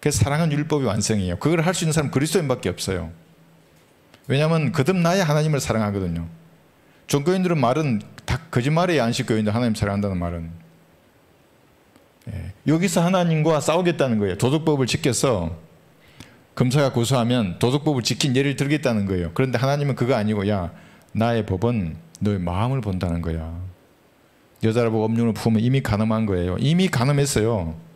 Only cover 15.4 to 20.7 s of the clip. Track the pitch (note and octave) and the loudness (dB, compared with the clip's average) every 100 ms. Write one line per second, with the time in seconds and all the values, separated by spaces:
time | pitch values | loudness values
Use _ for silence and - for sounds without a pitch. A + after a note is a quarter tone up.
15.4 | E2 - - - _ _ - - - - | -2 -8 -16 -20 _ _ -20 -20 -20 -20
16.4 | _ - B2+ C3 C#3 A#2+ A#2 C3 A#2 B2 | _ -2 0 2 2 2 0 2 2 0
17.4 | G2+ F2 A#2 C#3 D3+ C#3 A2 A#2 D#3 B2+ | -2 0 0 0 0 -2 -2 -2 0 2
18.4 | C#3 C3+ C#3 D3 C3 A2+ G2 F#2 E2+ - | 0 0 0 0 0 0 0 -2 -4 -2
19.4 | C3 A#2+ C3 D3 C#3+ B2 A#2+ C3 G#2 G#2+ | 0 0 0 0 -2 -2 0 0 0 0
20.4 | G2 G#2 E2+ | 0 0 -2